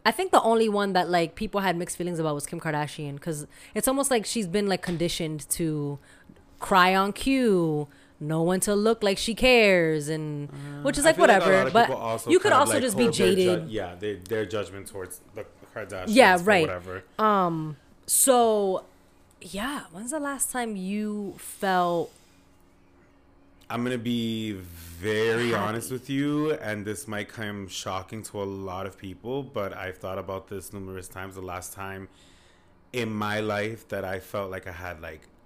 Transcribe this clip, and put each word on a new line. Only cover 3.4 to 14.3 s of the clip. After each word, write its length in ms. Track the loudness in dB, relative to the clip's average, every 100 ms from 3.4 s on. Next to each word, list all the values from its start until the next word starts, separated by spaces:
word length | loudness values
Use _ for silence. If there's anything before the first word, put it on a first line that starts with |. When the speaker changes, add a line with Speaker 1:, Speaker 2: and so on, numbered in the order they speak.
| -10 -16 -10
Speaker 1:
it's 140 | -2 0
almost 240 | 0 2
like 120 | 0
she's 200 | 0 -4 -2
been, 200 | 0 0
like, 160 | 0
conditioned 680 | -2 -2 -2 -2 -4 -6 -6
to 480 | -2 -2 -2 -4 -6 -12 -20 -20 -20 -20 -10
cry 340 | 4 6 6
on 160 | 6 2
cue, 760 | 0 0 2 4 4 4 0 -4 -12 -20 -10
no 240 | -2 0
one 160 | 2 2
to 140 | 0
look 260 | 2 2 2
like 160 | 0 0
she 160 | -2
cares, 760 | 2 6 8 8 6 4 0 -2
and 400 | -4 -4 -6 -8
Speaker 2:
Uh, 320 | -10 -12 -4
Speaker 1:
which 140 | -2 2
is, 60 |
Speaker 2:
I 40 | 4
Speaker 1:
like, 60 |
Speaker 2:
feel 80 | 8
like 120 | 8 8
a 20 |
Speaker 1:
whatever, 180 | 6 4
Speaker 2:
lot 100 | 6
of 60 |
Speaker 1:
but 140 | 4 4
Speaker 2:
people 140 | 2
also 280 | -2 -2 4
Speaker 1:
you 80 | 4
could 140 | 6
Speaker 2:
kind 20 |
of, 60 | 6
Speaker 1:
also 120 | 4
Speaker 2:
like, 80 | 2
Speaker 1:
just 120 | 2
be 80 | 2
Speaker 2:
hold 100 | 2
their 140 | 4 4
ju-, 60 |
Speaker 1:
jaded. 340 | 4 4 2 -2
Speaker 2:
yeah, 260 | -6 -6
they, 180 | -6 -6 -6
their 160 | -4